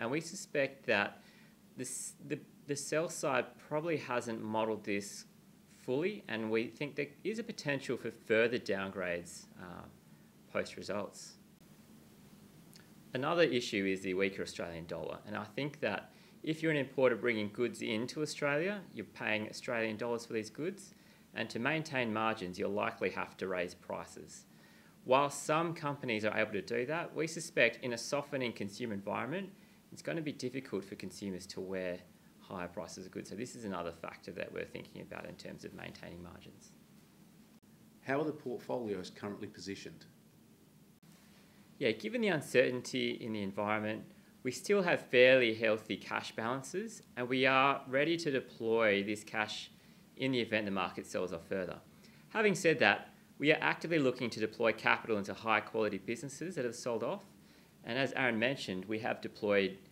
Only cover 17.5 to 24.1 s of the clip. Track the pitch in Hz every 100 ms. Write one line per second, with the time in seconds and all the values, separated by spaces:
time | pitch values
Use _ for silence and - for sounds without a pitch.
17.5 | 123 120 - 117 110 123 151 147 - 147
18.5 | 147 185 208 170 117 98 - 113 107 107
19.5 | - - 117 110 110 120 117 - 113 107
20.5 | - 170 196 - - - - - - 117
21.5 | 113 131 160 156 131 117 107 110 107 90
22.5 | 92 98 104 107 - 95 92 87 - 95
23.5 | 90 87 - - 92 85